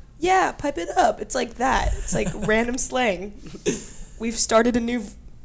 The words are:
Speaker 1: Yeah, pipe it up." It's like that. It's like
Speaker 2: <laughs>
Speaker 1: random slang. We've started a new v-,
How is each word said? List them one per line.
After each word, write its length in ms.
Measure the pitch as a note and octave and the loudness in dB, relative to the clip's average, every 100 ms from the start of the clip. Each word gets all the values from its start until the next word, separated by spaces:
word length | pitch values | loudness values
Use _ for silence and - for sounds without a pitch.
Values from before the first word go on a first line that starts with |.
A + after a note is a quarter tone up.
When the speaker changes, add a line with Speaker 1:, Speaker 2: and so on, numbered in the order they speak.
| - - | -18 -4
Speaker 1:
Yeah, 340 | E4 F#4+ E4 | 2 4 2
pipe 260 | - D4 C#4+ | -2 -4 -4
it 100 | E4+ E4 | -4 2
up." 240 | E4 - | 2 2
It's 140 | G#3+ | -4
like 200 | C4 A#3+ - | -4 -4 -2
that. 360 | B3+ A3 - | 0 2 2
It's 200 | - - | -2 -2
like 140 | - G#3 | 0 0
Speaker 2:
<laughs> 120 | - G#3 | -2 0
Speaker 1:
random 300 | A3 A#3+ B3+ | 2 2 2
slang. 560 | - B3+ B3 F3+ G3 - - - - - - - - - | 2 2 0 0 -6 -12 -16 -6 -4 -4 -8 -14 -14 -6
We've 200 | A#3 A3+ | -4 -2
started 380 | - A3 A#3 A#3+ | 4 6 6 4
a 40 | |
new 200 | A#3 B3 | 0 -2
v-, 140 | G#3 - - - | -4 -12 -18 -18